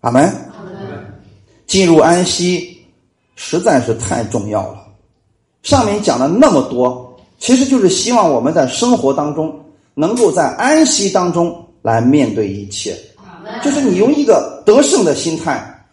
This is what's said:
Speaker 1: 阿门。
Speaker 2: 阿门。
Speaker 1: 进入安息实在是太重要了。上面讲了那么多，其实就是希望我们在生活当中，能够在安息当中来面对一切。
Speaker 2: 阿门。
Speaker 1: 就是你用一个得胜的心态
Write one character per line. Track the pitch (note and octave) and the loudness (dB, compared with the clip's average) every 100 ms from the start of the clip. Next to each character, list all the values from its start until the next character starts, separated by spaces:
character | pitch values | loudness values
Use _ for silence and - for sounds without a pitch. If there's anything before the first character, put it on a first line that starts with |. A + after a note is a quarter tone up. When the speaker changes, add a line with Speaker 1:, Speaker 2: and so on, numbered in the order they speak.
Speaker 1:
阿 | B2 | 0
门。 | B2 | 2
Speaker 2:
阿 | E3 G#3 - - | 2 0 -14 -20
门。 | - - - - - - - _ _ _ _ | -18 -16 -14 -14 -18 -20 -20 _ _ _ _
Speaker 1:
进 | F#3+ F#3 | 0 4
入 | D#3+ | 6
安 | D3+ F3 | 6 2
息 | F3 - F3 F3+ - - _ _ _ _ _ - | 0 -2 -2 -2 -6 -18 _ _ _ _ _ -18
实 | - E3 | -6 -2
在 | A#3 C#3+ | 2 0
是 | A2+ A2+ | 0 -6
太 | - A#2+ A2+ | -4 -6 -4
重 | A#2+ G2+ | -6 -4
要 | G#2 F#2+ | -6 -6
了。 | - - _ _ _ _ _ _ _ | -12 -20 _ _ _ _ _ _ _
上 | - C#4 A3 | 0 0 2
面 | G#3 | -2
讲 | G#3 B2 | -2 0
了 | C3+ | 0
那 | F#3 C#4+ | 4 4
么 | D3 - | 4 -2
多， | B2 B2+ B2+ - - _ _ | -2 -2 -2 -16 -20 _ _
其 | - B3+ | 0 2
实 | C4+ | 2
就 | C4 | 2
是 | F#3+ | 2
希 | - A3 | 0 0
望 | B3 F3+ | 2 2
我 | B2+ | 2
们 | A2+ | 0
在 | - C3 | 0 -2
生 | - A#3+ B3 | 0 0 2
活 | C#3 | 2
当 | C3+ D3 | 0 -4
中， | D3 D#3 - - _ _ - | -4 -6 -8 -20 _ _ -4
能 | D#3+ | -2
够 | A#3+ G#3+ | 2 0
在 | D#3 D3 - | 2 -2 0
安 | B3 D#4 D#4+ | 0 4 2
息 | - G3 | 2 0
当 | F#3+ F3 | 0 0
中 | E3+ E3+ - - _ | 0 -2 -4 -18 _
来 | - A2+ | -2 0
面 | A#2+ D3 B2 G#2 | 2 2 2 -2
对 | G#2 | -4
一 | G2 G2+ | -6 -12
切。 | - G#2+ F2 - _ | -10 -10 -12 -16 _
Speaker 2:
阿 | - - | -20 -20
门。 | - A3 | -16 -6
Speaker 1:
就 | C#4+ | -4
是 | C#4+ | -2
你 | B3+ F3+ | 0 2
用 | A3+ | 2
一 | D4 | 2
个 | C#4 F3 - - - | 2 2 2 -4 2
得 | A3+ | 4
胜 | C#4+ F#4 | 4 2
的 | F3+ C#3 | 0 0
心 | E3 D#3+ | -4 -6
态 | E3 B2+ - - _ | -6 -6 -8 -20 _